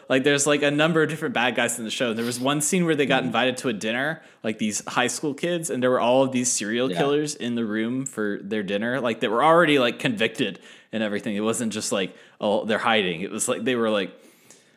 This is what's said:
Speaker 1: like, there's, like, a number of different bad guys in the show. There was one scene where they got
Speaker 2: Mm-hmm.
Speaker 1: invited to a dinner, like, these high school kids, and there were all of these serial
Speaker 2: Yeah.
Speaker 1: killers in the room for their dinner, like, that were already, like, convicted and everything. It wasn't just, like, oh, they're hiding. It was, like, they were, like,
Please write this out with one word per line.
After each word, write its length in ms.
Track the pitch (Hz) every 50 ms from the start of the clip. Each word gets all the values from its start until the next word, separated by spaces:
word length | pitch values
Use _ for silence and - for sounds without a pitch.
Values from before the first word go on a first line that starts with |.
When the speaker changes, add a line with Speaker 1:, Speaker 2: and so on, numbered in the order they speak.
| - -
Speaker 1:
like, 160 | 131 135 131
there's, 200 | 147 143 143 -
like, 180 | 151 147 147 147
a 80 | 143
number 280 | 147 147 151 165 170 160
of 80 | 156 151
different 260 | 156 151 160 139 110
bad 200 | 117 120 127 113
guys 240 | 123 120 117 - 123
in 60 | 113
the 60 | 107
show. 220 | - - 131 117 107
There 100 | 113 117
was 160 | 120 120 120
one 200 | 127 139 147 151
scene 240 | 151 - 196 180 175
where 120 | 160 156
they 100 | 147 139
got 120 | 127 135 131
Speaker 2:
Mm-hmm. 80 | - 120
Speaker 1:
invited 280 | 113 117 123 131 123 -
to 100 | - 131
a 40 |
dinner, 500 | 110 92 107 110 117 123 139 151 160 - - - - _
like, 160 | - 113 110 -
these 240 | 110 110 104 - - -
high 180 | - 127 123
school 280 | 120 123 - - 151 135
kids, 360 | - - 170 175 170 165 -
and 100 | - 127
there 100 | 127 127
were 100 | 127 -
all 240 | - 120 127 135 135
of 80 | 127
these 180 | 123 123 123 -
serial 400 | - - 107 104 113 120 127 131
Speaker 2:
Yeah. 80 | 87 -
Speaker 1:
killers 380 | 143 139 143 151 156 147 -
in 180 | - 113 120 117
the 100 | 117 117
room 420 | 104 107 110 110 117 127 131 135
for 340 | - - 110 107 101 101 -
their 220 | - 98 107 107 98
dinner, 360 | 90 101 101 110 120 127 139
like, 200 | 120 120 113 -
that 100 | 127 107
were 140 | 107 117 143
already, 340 | 160 165 175 175 151 147 135
like, 220 | 123 120 - -
convicted 580 | - 139 113 101 113 113 - - 120 98 90 - - - - - - _
and 80 | - 110 110
everything. 320 | 104 104 101 - 113 101
It 40 | 101
wasn't 300 | 107 110 113 123 123 110
just, 200 | 98 107 - -
like, 240 | 117 101 95 90 - - - - _ -
oh, 240 | - 104 101 107 -
they're 140 | 107 107 95
hiding. 420 | 104 117 113 107 98 90 82 82
It 100 | 98 -
was, 160 | 104 107 -
like, 160 | 127 123 - 113
they 120 | 131 127
were, 120 | 117 113 110
like, 200 | 107 101 95 90 - - - - - _ _ - - - _ _ _